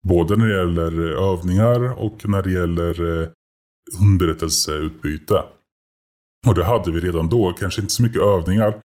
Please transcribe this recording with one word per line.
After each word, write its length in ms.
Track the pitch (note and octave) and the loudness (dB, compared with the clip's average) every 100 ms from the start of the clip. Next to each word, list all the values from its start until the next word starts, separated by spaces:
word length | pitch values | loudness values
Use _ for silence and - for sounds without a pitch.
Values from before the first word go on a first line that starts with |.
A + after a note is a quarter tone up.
| F#2 | 4
Både 300 | F2 E2 G#2 | 2 4 2
när 80 | |
det 120 | A2+ F#2+ | 2 2
gäller 340 | F2+ E2+ E2 E2 E2 D#2+ G2 | 0 0 -2 -2 -2 -2 -2
övningar 640 | F2+ F2+ F#2+ A2+ A#2+ B2 B2+ | -2 0 2 4 2 0 -4
och 300 | G#2+ - G#2 | -6 -6 -2
när 140 | G2 | -2
det 80 | F#2+ | 0
gäller, 720 | F2+ F2 E2+ E2+ E2+ E2+ E2 | 0 0 0 -2 -2 -4 -2
eh, 80 | E2 _ _ _ _ _ - F2 | -6 _ _ _ _ _ -16 2
underrättelseutbyte. 1400 | G2+ F#2+ E2+ D#2+ E2 - - D2+ D#2 - D2 D2+ - G2+ - _ _ _ _ _ _ _ _ _ A#2 | 4 4 2 -2 -4 -2 -2 -4 -6 -6 -8 -8 -2 -2 -2 _ _ _ _ _ _ _ _ _ 0
Och 80 | |
det 80 | F2+ | 2
hade 280 | F2 A#2+ E2+ | 2 0 0
vi 80 | E2 | -2
redan 300 | F2 E2 D#2+ | -2 -2 0
då, 240 | A#2 F#2+ | 2 0
kanske 280 | E2+ F#2+ - | -2 -6 -4
inte 120 | F#2+ | -4
så 100 | - | 0
mycket 180 | A#2 A#2 | 0 2
övningar 600 | G2+ F#2+ E2+ G2+ G#2+ G#2+ _ | 2 2 2 2 0 -2 _